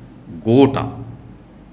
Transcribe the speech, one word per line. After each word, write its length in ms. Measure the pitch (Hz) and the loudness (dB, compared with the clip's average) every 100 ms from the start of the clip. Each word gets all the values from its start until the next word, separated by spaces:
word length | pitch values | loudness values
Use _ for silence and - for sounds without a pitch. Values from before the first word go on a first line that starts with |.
| - - - 82 | -20 -20 -18 -6
ගෝඨා. 500 | 113 123 135 85 - - - - - - - - - | 2 4 4 2 -6 -10 -14 -18 -20 -20 -20 -20 -20